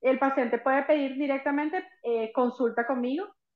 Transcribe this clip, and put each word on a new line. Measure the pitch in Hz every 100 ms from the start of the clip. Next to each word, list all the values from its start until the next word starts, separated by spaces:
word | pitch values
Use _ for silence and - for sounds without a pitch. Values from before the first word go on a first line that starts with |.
El | 254 262
paciente | 269 277 240 240
puede | 269 269
pedir | 277 302 269 262
directamente, | 285 269 285 285 302 370 - _
eh, | 233 233 220
consulta | 262 247 240 233 233 233
conmigo | 254 247 294 415 - _